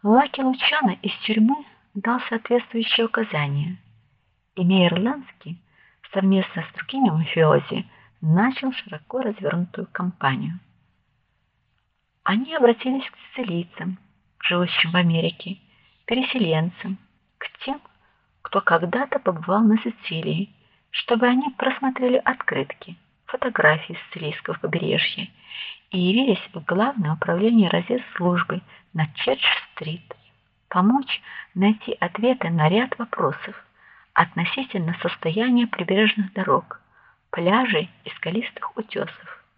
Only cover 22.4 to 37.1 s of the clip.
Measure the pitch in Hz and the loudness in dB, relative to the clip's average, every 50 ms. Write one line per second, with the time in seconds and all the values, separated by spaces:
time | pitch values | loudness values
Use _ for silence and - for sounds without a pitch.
22.4 | - - - - 135 139 - _ - - 175 _ _ _ _ _ _ - - 254 | -4 -4 -2 -2 -4 -4 -8 _ -16 -20 -20 _ _ _ _ _ _ -10 -8 -4
23.4 | - 254 226 - 156 151 151 156 - - 175 - - - - 175 160 151 156 - | -4 -4 0 4 4 4 4 2 -2 -10 -14 -14 -14 -14 -12 -8 -8 -8 -8 -8
24.4 | - - - - - 156 156 170 - 160 - - - - - - 190 - _ _ | -8 -10 -8 -6 -6 -4 -4 -2 -2 0 0 0 0 -2 -4 -6 -12 -12 _ _
25.4 | _ - - - - - - - _ _ - 185 180 180 190 233 269 269 196 - | _ -20 -16 -14 -14 -14 -16 -20 _ _ -2 0 2 2 2 2 2 2 0 0
26.4 | - - - 170 151 - 175 185 214 254 285 240 180 147 160 156 - - 170 175 | -2 -12 -14 -10 -4 -2 0 2 0 0 0 -2 -2 -2 -2 -2 -2 -2 0 2
27.4 | 202 226 240 226 202 170 - 170 175 - - - - - - - 175 175 175 175 | 2 4 6 6 6 6 4 0 0 0 -4 -4 -4 -8 -8 -2 0 2 2 2
28.4 | 170 - - 180 - _ - - _ _ _ 165 156 - - - - - 262 262 | 0 -2 -4 -8 -8 _ -20 -20 _ _ _ -2 -2 -2 -4 -4 -2 -2 -2 2
29.4 | - - - - - - _ - - 160 160 175 - _ - _ _ _ _ _ | 2 0 0 0 -4 -12 _ -12 -8 -8 -8 -10 -12 _ -20 _ _ _ _ _
30.4 | _ _ _ _ _ _ - 180 185 208 247 277 269 - - - - - - - | _ _ _ _ _ _ 0 2 4 4 4 2 0 -2 -8 -8 -8 -14 -16 -16
31.4 | - _ _ 185 190 202 220 214 - - - - - 175 175 - 208 247 254 254 | -18 _ _ 2 4 4 2 2 -2 -10 -6 -4 -4 -4 -4 0 0 0 0 0
32.4 | - 165 170 165 151 156 180 214 247 262 - - 233 220 - - - 135 165 - | -2 -2 0 2 4 4 4 2 0 0 -4 -8 -8 -8 -4 -2 -2 -2 -2 -4
33.4 | - - - - - _ _ _ _ - - - _ _ _ - 185 - - 170 | -12 -14 -16 -16 -20 _ _ _ _ -20 -20 -20 _ _ _ 0 0 0 0 -4
34.4 | 170 - - - 262 262 - 202 170 160 175 - - 175 - - - 165 160 208 | -4 -4 -4 -6 -8 -6 -6 -4 -4 -4 -4 -4 -6 -6 -6 -4 -6 -4 -2 0
35.4 | 226 254 247 240 240 226 - - 175 165 190 196 220 208 - 214 202 190 - 196 | 0 2 2 2 2 0 -2 -6 -2 0 2 4 4 2 2 0 -4 -4 -4 -6
36.4 | 190 - 135 - - - - - _ _ _ _ _ _ | 0 0 0 0 0 -4 -18 -20 _ _ _ _ _ _